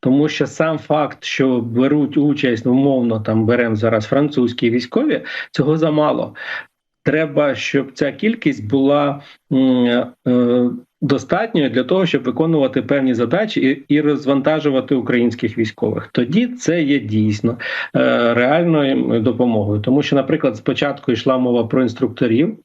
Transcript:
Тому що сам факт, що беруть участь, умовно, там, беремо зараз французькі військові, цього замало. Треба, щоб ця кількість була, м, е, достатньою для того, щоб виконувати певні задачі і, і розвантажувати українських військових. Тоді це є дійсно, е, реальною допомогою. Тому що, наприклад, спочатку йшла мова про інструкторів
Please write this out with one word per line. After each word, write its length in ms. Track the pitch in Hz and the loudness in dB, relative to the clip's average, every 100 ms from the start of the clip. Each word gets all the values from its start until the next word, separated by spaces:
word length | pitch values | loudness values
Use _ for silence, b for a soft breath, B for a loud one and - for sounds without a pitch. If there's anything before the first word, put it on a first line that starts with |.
Тому 280 | 131 135 151 | 2 2 2
що 180 | - 139 | 0 -4
сам 320 | - 160 156 | -2 -2 -2
факт, 400 | - 151 143 - | -2 -2 -2 -6
що 360 | - - 131 123 | -10 -2 0 0
беруть 560 | 113 113 135 147 139 151 | -2 0 2 2 0 0
участь, 500 | 143 147 131 113 123 | 0 0 0 0 0
умовно, 540 | 127 143 131 120 110 | 2 2 2 0 -2
там, 260 | 107 110 110 | 0 0 2
беремо 300 | 120 117 107 | 2 0 0
зараз 300 | 113 110 107 | 0 0 0
французькі 640 | 135 147 139 120 117 120 | 0 0 0 0 0 0
військові, 500 | 120 123 220 294 - B B B | 0 0 0 0 -2 B B B
цього 260 | - 147 160 | -2 0 2
замало. 580 | 160 151 151 127 113 107 B B B _ _ _ | 2 2 0 0 -4 -10 B B B _ _ _
Треба, 520 | - 151 160 143 147 | -2 0 0 0 0
щоб 380 | 120 - 139 127 | 0 -2 -2 -4
ця 180 | - 143 | -4 -4
кількість 560 | 139 214 233 151 123 107 | 0 -2 0 -2 -4 -2
була, 520 | 135 135 143 143 143 B B _ | 2 4 2 0 -4 B B _
м, 340 | 135 131 127 123 120 123 - - | 2 2 2 2 0 -2 -6 0
е, 440 | 123 123 123 123 120 - _ | 2 2 2 0 -4 -14 _
достатньою 680 | 143 135 - 180 220 180 135 | -2 -2 0 -2 0 0 0
для 140 | 117 | 0
того, 220 | 127 185 185 | 0 0 0
щоб 160 | 139 | 0
виконувати 600 | 123 113 160 156 131 139 | -2 -2 0 2 0 -2
певні 320 | - 139 131 | -2 0 0
задачі 460 | 117 120 170 220 180 | 0 0 0 -2 0
і, 340 | 135 139 - | 0 -2 0
і 60 | 143 | 0
розвантажувати 920 | 147 143 123 139 143 156 143 131 127 | 2 0 0 0 2 0 0 -2 0
українських 640 | 135 110 123 120 113 117 107 | -2 0 0 0 0 -6 -2
військових. 500 | 110 - 107 107 - | -6 -2 -4 -4 -4
Тоді 340 | - 120 175 247 | -2 0 0 0
це 360 | 247 - 170 | -4 -2 0
є 160 | 143 143 | 0 0
дійсно, 580 | 107 110 107 104 117 - B B B - | 0 0 0 0 -2 -4 B B B 0
е, 380 | 127 120 117 | 2 2 2
реальною 840 | 117 123 156 175 160 139 131 123 117 | 2 2 2 2 2 2 0 0 0
допомогою. 600 | 113 110 123 110 101 104 | 0 0 0 0 0 -2
Тому 220 | 107 135 | 2 0
що, 140 | 143 139 | 2 0
наприклад, 400 | 131 156 139 107 | 0 0 0 -2
спочатку 560 | - 135 143 135 - | -4 -2 -2 -4 -4
йшла 260 | 113 135 131 | -2 0 0
мова 260 | 127 120 | 2 0
про 180 | 110 131 | 0 0
інструкторів 760 | 123 107 117 101 123 113 180 220 | 0 -2 -4 -2 0 2 0 -4